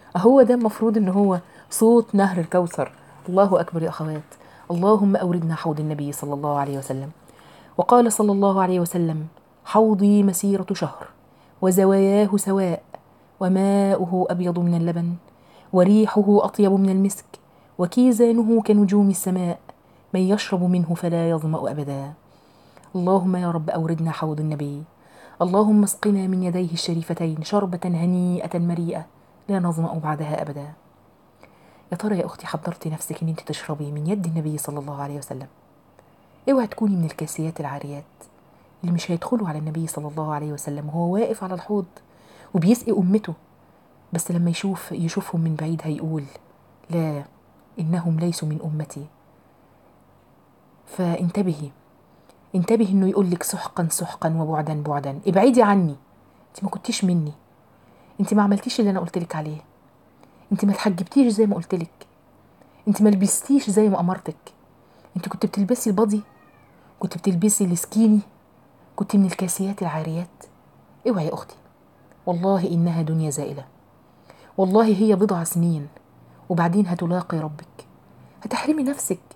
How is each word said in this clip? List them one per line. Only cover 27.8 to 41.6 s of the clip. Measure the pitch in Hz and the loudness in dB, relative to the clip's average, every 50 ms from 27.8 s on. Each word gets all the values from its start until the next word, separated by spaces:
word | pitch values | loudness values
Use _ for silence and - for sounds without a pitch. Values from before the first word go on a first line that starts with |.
| - | -4
هنيئة | 180 175 165 170 180 180 180 180 180 175 180 - 165 - 170 | -2 -2 0 0 0 2 2 0 0 0 -2 -4 -4 -4 -2
مريئة | 175 170 170 170 170 170 165 160 160 - _ _ _ _ _ _ _ - | -2 -2 -2 -2 -4 -4 -4 -6 -8 -12 _ _ _ _ _ _ _ -4
لا | 196 185 | -2 0
نظمأ | 175 175 160 165 165 - - 165 | 0 0 0 -2 -2 -4 -4 -4
بعدها | 151 151 151 143 156 147 151 139 - | -4 -4 -4 -4 -4 -6 -6 -6 -6
أبدا. | 151 143 147 143 147 160 - _ _ _ _ _ _ _ _ _ _ _ _ - _ _ _ _ _ _ _ _ _ 180 | -8 -8 -12 -14 -16 -18 -20 _ _ _ _ _ _ _ _ _ _ _ _ -20 _ _ _ _ _ _ _ _ _ -8
يا | |
ترى | 170 214 214 208 175 | -6 -4 -2 -2 -2
يا | - | -4
أختي | 170 - - - | -6 -8 -12 -10
حضرتي | - - 156 - 180 170 - - 160 | -10 -8 -6 -6 -8 -8 -8 -8 -8
نفسك | 156 - - - 151 - 165 | -8 -8 -8 -10 -8 -6 -4
إن | 160 | -4
أنت | 160 - | -6 -6
تشربي | - - 151 - - - 151 147 147 143 147 | -8 -10 -10 -10 -8 -10 -8 -8 -8 -8 -8
من | 147 151 | -6 -4
يد | 170 208 202 175 | -4 -2 -2 -2
النبي | 170 160 165 151 156 151 151 | -4 -4 -4 -4 -4 -6 -6
صلى | - - 143 147 | -8 -8 -8 -8
الله | 139 147 143 139 143 | -10 -10 -10 -10 -10
عليه | 143 143 143 | -10 -10 -12
وسلم؟ | 139 - 135 131 139 - _ _ _ _ _ _ _ _ _ _ _ _ _ _ _ _ _ _ _ 262 | -12 -12 -14 -14 -14 -16 _ _ _ _ _ _ _ _ _ _ _ _ _ _ _ _ _ _ _ 0
اوعي | 277 262 233 | 0 0 0
تكوني | 202 - - 220 208 196 | -2 -4 -4 -2 0 0
من | 175 165 | 0 -2
الكاسيات | 151 - - 156 - - - 156 160 165 - | -4 -4 -8 -10 -10 -6 -6 -6 -6 -6 -8
العاريات | 147 139 139 143 - 143 143 143 - - _ _ - - _ _ _ _ _ _ _ _ _ _ - | -10 -10 -10 -10 -12 -12 -14 -14 -16 -20 _ _ -20 -20 _ _ _ _ _ _ _ _ _ _ -4
اللي | 170 175 | -2 -2
مش | 165 - - | -2 -2 -4
هيدخلوا | 170 165 - - 254 226 208 165 | -6 -6 -4 -4 -4 -2 -2 -4
على | 147 151 | -6 -6
النبي | 156 156 156 165 165 | -8 -6 -6 -6 -8
صلى | 156 - 151 147 147 | -6 -8 -8 -10 -8
الله | 147 160 156 156 151 | -8 -8 -6 -6 -6
عليه | 147 151 151 147 | -6 -6 -8 -10
وسلم | 139 - 147 143 147 151 147 | -10 -10 -10 -10 -8 -8 -6
وهو | 151 170 170 175 185 | -4 -4 -2 -2 0
واقف | 208 226 - 220 - 196 | -2 -2 -2 -4 -6 -8
على | 185 185 | -8 -10
الحوض | 170 | -10